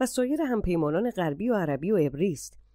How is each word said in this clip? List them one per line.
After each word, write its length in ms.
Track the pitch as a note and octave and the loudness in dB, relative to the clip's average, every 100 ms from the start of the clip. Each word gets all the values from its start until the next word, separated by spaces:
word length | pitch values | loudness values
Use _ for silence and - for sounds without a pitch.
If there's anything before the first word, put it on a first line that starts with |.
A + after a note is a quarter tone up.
و 60 | C4 | -2
سایر 360 | - B3+ D4 | 0 0 0
همپیمانان 680 | D4 A#3 F#3 E3+ D3+ E3 A#3 | 0 0 0 0 2 0 0
غربی 400 | - E3 C#3+ A3+ | 0 -2 -2 0
و 40 | |
عربی 360 | G#3+ D#3+ C3+ E3+ | 0 0 -2 0
و 60 | G#3 | 2
عبری 360 | D3 C3+ G3 | 2 2 -2
است. 260 | C#3 - - - | -2 -10 -18 -20